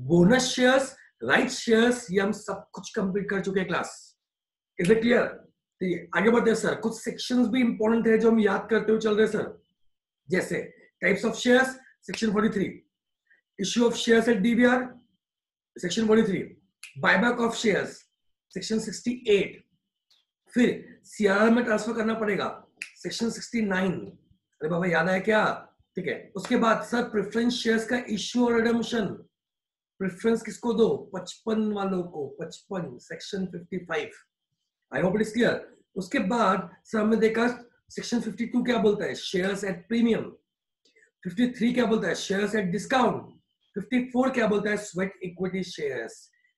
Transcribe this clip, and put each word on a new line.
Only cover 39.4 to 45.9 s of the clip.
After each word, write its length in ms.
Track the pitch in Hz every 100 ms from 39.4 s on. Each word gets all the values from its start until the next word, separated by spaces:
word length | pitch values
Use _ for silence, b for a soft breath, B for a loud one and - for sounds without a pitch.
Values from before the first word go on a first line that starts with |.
| 185 190
at 240 | 196 175 -
premium। 420 | 233 233 208 - - _ _ _ _ b b b _
फिफ्टी 260 | 180 175 247
थ्री 220 | - 233
क्या 120 | 247 220
बोलता 220 | 220 175
है, 60 |
शेयर्स 400 | 147 - 190 208
एट 100 | 220
डिस्काउंट। 760 | 185 190 - 262 226 - - - _ _ _
फिफ्टी 300 | 208 - 247
फ़ोर 260 | 247 247 262
क्या 160 | 254 214
बोलता 240 | 208 208
है, 60 | 208
स्वेट 420 | - 170 190 -
इक्विटी 400 | 180 170 185 185
शेयर्स 680 | 180 - 147